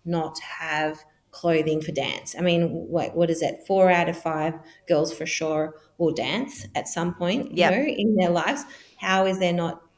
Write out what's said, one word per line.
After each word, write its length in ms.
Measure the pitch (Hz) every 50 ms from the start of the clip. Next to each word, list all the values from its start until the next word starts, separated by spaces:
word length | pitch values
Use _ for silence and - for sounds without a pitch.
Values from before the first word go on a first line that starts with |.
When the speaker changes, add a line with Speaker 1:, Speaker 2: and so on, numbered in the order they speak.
| -
Speaker 1:
not 320 | 170 170 165 160 - - -
have 640 | - - - - 165 160 151 151 156 156 156 160 - _ _ _ _ _
clothing 500 | - - - 170 165 160 156 156 156 156
for 100 | 156 -
dance? 440 | 160 143 131 - - - - - -
I 40 | -
mean, 280 | 175 180 170 170 170 165
what, 460 | - 165 - - 160 165 - - -
what 140 | 170 170 165
is 120 | 165 165
it? 240 | 160 - - - -
Four 220 | - 196 190 190 185
out 180 | 180 175 170
of 100 | 170 170
five 360 | - - 165 156 156 151 165 160 - - - - _ _
girls 240 | - 175 147 160 160
for 140 | - - 165
sure 500 | - - - 165 160 156 156 156 160 156 - _ _ _
will 160 | - 170 156 -
dance 540 | - 117 127 165 220 269 294 - - - - -
at 120 | - -
some 280 | - - 170 170 175 170
point, 360 | - 175 175 202 269 - -
you 60 | -
Speaker 2:
Yep. 140 | 165 175 156 185
Speaker 1:
know, 100 | 233 285
in 320 | 311 - - 208 226 214
their 140 | 190 180 170
lives. 340 | 175 170 160 196 277 285 - - - - - - _
How 280 | - - 190 190 190 190
is 140 | 190 190 190
there 140 | 185 175 170
not 280 | 180 170 160 - - - _ _